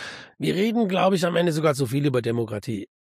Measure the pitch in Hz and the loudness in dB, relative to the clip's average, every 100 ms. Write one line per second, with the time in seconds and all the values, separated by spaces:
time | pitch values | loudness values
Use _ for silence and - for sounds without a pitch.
0 | - - - - 151 156 214 226 214 185 | -14 -16 -18 -6 -2 0 0 2 0 2
1 | 185 190 170 170 175 156 156 135 131 131 | 2 2 2 2 2 2 2 2 0 0
2 | 143 127 113 117 113 107 - 110 - _ | 2 0 0 -2 -2 -6 -6 -8 -8 _
3 | _ | _